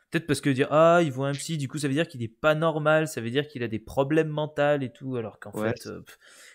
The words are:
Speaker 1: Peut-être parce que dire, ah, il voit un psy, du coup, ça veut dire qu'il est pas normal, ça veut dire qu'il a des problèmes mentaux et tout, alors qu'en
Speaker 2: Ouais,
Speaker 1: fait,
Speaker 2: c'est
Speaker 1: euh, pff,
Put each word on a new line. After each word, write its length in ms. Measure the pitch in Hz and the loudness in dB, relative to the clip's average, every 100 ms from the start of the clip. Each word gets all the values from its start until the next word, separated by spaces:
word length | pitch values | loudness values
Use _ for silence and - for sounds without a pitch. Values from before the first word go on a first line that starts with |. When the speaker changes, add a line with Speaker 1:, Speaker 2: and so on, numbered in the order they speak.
| _ | _
Speaker 1:
Peut-être 160 | 165 165 | -4 -2
parce 120 | 143 | -2
que 100 | 147 | 0
dire, 200 | 131 139 | 0 2
ah, 300 | 147 165 170 | 6 6 6
il 80 | 165 | 2
voit 160 | 127 139 | 0 -4
un 60 | |
psy, 240 | 143 - 160 | -6 -6 -6
du 100 | 135 | -6
coup, 100 | 151 | -4
ça 120 | 143 | -2
veut 40 | |
dire 140 | 139 165 | -2 -4
qu'il 160 | 127 | -6
est 60 | 117 | -10
pas 260 | _ 156 156 | _ 2 2
normal, 540 | 165 156 151 156 151 | 2 0 2 2 2
ça 100 | 127 | -4
veut 120 | 113 | -4
dire 180 | 131 147 | -2 -4
qu'il 140 | 123 | -6
a 40 | 117 | -6
des 120 | 110 | -6
problèmes 500 | - - 139 156 156 | -4 -2 2 2 2
mentaux 500 | 151 151 143 143 147 | -2 -4 0 2 2
et 140 | 127 | -2
tout, 240 | - 135 127 | -8 -8 -6
alors 220 | 110 - | -8 -12
qu'en 100 | 104 | -10
Speaker 2:
Ouais, 200 | 107 107 | -4 -2
Speaker 1:
fait, 80 | 123 | -4
Speaker 2:
c'est 80 | - | -8
Speaker 1:
euh, 100 | 95 | -14
pff, 180 | - - - - - | -16 -20 -20 -20 -20